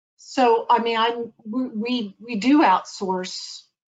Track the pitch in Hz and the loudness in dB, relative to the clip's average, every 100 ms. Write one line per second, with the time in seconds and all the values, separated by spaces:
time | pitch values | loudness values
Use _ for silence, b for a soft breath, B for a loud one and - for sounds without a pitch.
0 | _ _ - 277 240 233 - 233 233 226 | _ _ -8 2 4 4 4 2 2 0
1 | 233 240 226 _ 214 240 254 214 233 247 | 0 -2 -8 _ -8 -6 -4 -4 -4 -4
2 | 202 - 233 220 240 294 233 185 - - | -4 -12 -8 -2 4 4 6 2 -2 -8
3 | 190 185 185 - - - _ _ | -4 -4 -6 -12 -16 -18 _ _